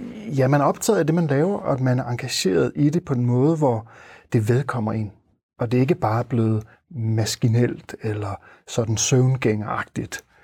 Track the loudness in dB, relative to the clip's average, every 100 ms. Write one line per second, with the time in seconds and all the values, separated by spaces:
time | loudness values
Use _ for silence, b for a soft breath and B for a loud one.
0 | -8 -12 -6 0 2 4 2 0 0 2
1 | 2 2 2 2 0 -2 -2 0 2 0
2 | -2 -6 -6 -2 0 2 0 2 0 0
3 | -2 0 2 2 2 2 2 0 -6 B
4 | B B B 0 2 0 0 -4 -2 -4
5 | -6 -10 _ _ _ -8 -2 2 2 0
6 | 0 -2 0 0 2 0 b b b -6
7 | -2 0 -2 0 2 4 2 -2 -12 -8
8 | -6 -6 -6 -10 b b b -4 -2 -2
9 | 2 4 4 2 0 0 -2 -6 -6 -8
10 | -8 -12 _ B